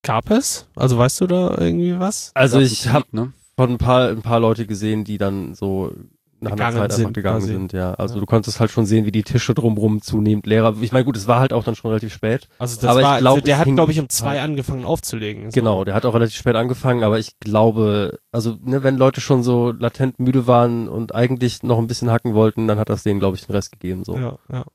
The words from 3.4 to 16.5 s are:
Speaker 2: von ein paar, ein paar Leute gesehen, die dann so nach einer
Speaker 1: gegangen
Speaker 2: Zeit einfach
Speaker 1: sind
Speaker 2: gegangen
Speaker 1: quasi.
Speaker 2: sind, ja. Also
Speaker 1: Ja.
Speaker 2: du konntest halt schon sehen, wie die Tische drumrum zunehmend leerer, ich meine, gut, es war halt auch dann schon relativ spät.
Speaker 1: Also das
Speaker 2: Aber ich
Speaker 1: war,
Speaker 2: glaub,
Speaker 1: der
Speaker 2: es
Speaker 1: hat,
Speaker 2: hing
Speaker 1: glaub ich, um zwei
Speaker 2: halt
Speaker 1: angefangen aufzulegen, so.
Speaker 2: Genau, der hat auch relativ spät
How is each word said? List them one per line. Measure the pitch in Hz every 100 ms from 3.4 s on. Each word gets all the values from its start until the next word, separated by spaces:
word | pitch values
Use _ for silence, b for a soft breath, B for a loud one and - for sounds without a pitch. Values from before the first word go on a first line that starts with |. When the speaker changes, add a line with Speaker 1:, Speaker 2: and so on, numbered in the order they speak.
| _ -
Speaker 2:
von | 127
ein | 120
paar, | 123 127 127
ein | 113
paar | 110 117
Leute | 113 110 107
gesehen, | 101 107 110
die | 101 101
dann | 98 98 78
so | 90 98 95 87 - - _ _ _
nach | 110
einer | 107
Speaker 1:
gegangen | 120 117
Speaker 2:
Zeit |
einfach | 101 113
Speaker 1:
sind | 107
Speaker 2:
gegangen | 110 95 107
Speaker 1:
quasi. | 98
Speaker 2:
sind, | 98 92
ja. | 95 90
Also | 92 101
Speaker 1:
Ja. | 104
Speaker 2:
du | 101
konntest | 113 104 -
halt | 113
schon | - 104
sehen, | 113
wie | 104
die | 107
Tische | - 123 -
drumrum | 110 117 107 107 107
zunehmend | - 110 107 107 98
leerer, | 107 113 107
ich | 113
meine, | 131
gut, | 123 113
es | 101
war | 120
halt | 131
auch | 120
dann | 113
schon | 107 113
relativ | 110 110
spät. | - 110 123 - _
Speaker 1:
Also | 120 117
das | 127
Speaker 2:
Aber | 123
ich | 139
Speaker 1:
war, | 131
Speaker 2:
glaub, | 127 135
Speaker 1:
der | 143
Speaker 2:
es | 143
Speaker 1:
hat, | 139
Speaker 2:
hing | 135
Speaker 1:
glaub | 156
ich, | 156
um | 139
zwei | - 117 139
Speaker 2:
halt |
Speaker 1:
angefangen | 151 143 131 135
aufzulegen, | 123 160 - 113 107 107 107
so. | 120
Speaker 2:
Genau, | 113 95
der | 98
hat | 101 123
auch |
relativ | 117 117 -
spät | 127